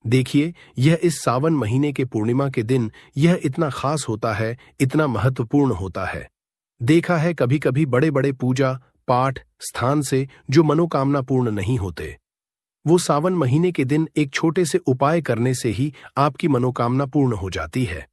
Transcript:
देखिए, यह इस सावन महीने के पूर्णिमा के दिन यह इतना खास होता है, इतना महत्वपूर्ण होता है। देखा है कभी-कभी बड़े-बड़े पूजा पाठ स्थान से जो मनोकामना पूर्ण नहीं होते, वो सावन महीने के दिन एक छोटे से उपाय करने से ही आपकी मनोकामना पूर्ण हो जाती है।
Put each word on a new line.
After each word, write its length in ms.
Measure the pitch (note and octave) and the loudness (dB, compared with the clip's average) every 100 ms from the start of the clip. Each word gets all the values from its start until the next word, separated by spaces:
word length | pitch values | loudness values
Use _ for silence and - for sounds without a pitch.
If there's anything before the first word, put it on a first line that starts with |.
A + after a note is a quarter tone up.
| A2+ | 2
देखिए, 480 | C3 C3 C#3+ D#3+ F3 - - | 0 2 0 0 -6 -12 0
यह 200 | C#3 E3 | 2 4
इस 200 | F3 - | 2 0
सावन 300 | C#3 B2 D#3 | -2 0 0
महीने 400 | D#3 G#2+ B2+ D3 | 0 0 0 0
के 120 | C3+ | -2
पूर्णिमा 440 | C3 A2+ A2 B2 C#3 | -2 -2 0 0 0
के 140 | C3 | -2
दिन 300 | A2 C3 A2 - - C#3 | 0 0 -2 -8 -10 2
यह 240 | E3 F3+ | 2 2
इतना 260 | D3+ C3 D#3 | -2 -2 -4
खास 360 | - C#3 D#3 - | -2 -4 -4 -4
होता 240 | G#2+ A#2 | -4 -2
है, 260 | G2+ A2+ A#2+ - _ | -2 -4 -6 -16 _
इतना 260 | C3 D#3+ D3+ | 0 2 0
महत्वपूर्ण 680 | G#2+ A#2+ C3 A#2 C#3+ C#3 | 0 0 -2 0 2 2
होता 320 | F#2 F#2+ G2 | 0 -6 -6
है। 260 | F2+ - - _ _ _ _ _ | -6 -8 -12 _ _ _ _ _
देखा 340 | A#2+ E3 E3 E3+ | 2 2 2 0
है 180 | E3 | 0
कभी-कभी 520 | D#3+ B2 D3 C3+ B2+ D3+ | 0 0 2 0 0 0
बड़े-बड़े 460 | B2+ D#3+ C#3 C#3 | 2 2 2 -2
पूजा 480 | C3 B2+ B2+ C3 C3 _ _ - | -2 -2 0 0 -2 _ _ 0
पाठ 300 | B2 C3+ C3 - _ | 2 2 -2 -14 _
स्थान 420 | - - A#2+ D3+ | -12 -4 0 0
से 260 | C#3 C3+ C#3 - - | 0 -2 -4 -10 0
जो 120 | C#3+ | 2
मनोकामना 600 | D#3 D3 E3+ D3 C3+ C#3+ | 4 2 0 0 0 0
पूर्ण 280 | C3 C3 B2 | 0 0 0
नहीं 280 | G#2 F#2 B2+ | -2 -2 -2
होते, 400 | G2 D#2 D#2 C2 _ _ _ _ _ _ D3 | -4 -8 -12 -12 _ _ _ _ _ _ 2
वो 120 | F3 | 2
सावन 340 | F3 D3 F3+ | 2 0 0
महीने 400 | F#3 C3 D3 F3+ | 0 2 2 2
के 120 | F3 | 0
दिन 240 | C3+ D3+ D#3+ - | 0 0 0 -2
एक 140 | C#3+ | -2
छोटे 340 | - E3 D#3+ | 0 -2 0
से 140 | E3 F3+ | 0 0
उपाय 440 | - B2+ C#3 E3+ | 0 2 2 2
करने 320 | - A2+ B2 | 0 0 0
से 140 | B2+ B2 | 0 -2
ही 260 | G2 D3 - - - | -2 -4 -6 -8 0
आपकी 320 | D3 C3+ E3+ | 0 0 0
मनोकामना 580 | B2+ B2+ B2+ A#2+ B2+ C#3 | 2 0 0 0 0 0
पूर्ण 280 | D3+ C3 | 0 0
हो 160 | G#2 F#2+ | 0 -6
जाती 340 | F2 D#2+ B2+ | -6 -6 -4
है। 240 | A2+ D#2+ - | -4 -6 -12